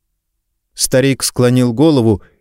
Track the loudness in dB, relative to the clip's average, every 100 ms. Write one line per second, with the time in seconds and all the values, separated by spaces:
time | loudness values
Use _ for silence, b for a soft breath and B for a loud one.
0 | _ _ _ _ _ _ _ -10 -2 0
1 | 0 -2 -6 -2 0 2 0 0 0 2
2 | 0 -2 b b